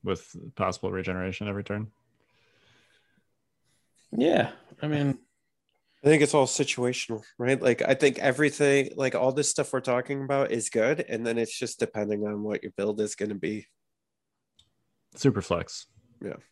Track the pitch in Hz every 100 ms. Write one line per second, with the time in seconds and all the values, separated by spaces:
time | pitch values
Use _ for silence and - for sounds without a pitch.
0 | - 92 - - - - 92 90 95 92
1 | 92 92 92 92 104 101 98 104 107 _
2 | _ _ _ _ _ _ _ _ _ _
3 | _ _ _ _ _ _ _ _ _ _
4 | _ 220 170 - - - - - 151 147
5 | 143 131 _ _ _ _ _ _ _ _
6 | 139 156 143 151 131 - 139 - 123 127
7 | - 110 - _ 123 135 131 120 - 135
8 | 143 127 143 127 147 - 143 139 131 -
9 | 131 - 127 131 143 - 139 131 127 123
10 | 123 139 135 139 139 117 - 117 113 156
11 | - 113 117 117 113 - 120 - 110 107
12 | 104 104 104 104 107 107 104 - 104 104
13 | 107 - 107 101 80 107 - _ _ _
14 | _ _ _ _ _ _ _ _ _ _
15 | _ - 139 101 - 85 87 - - _
16 | _ _ 101 - _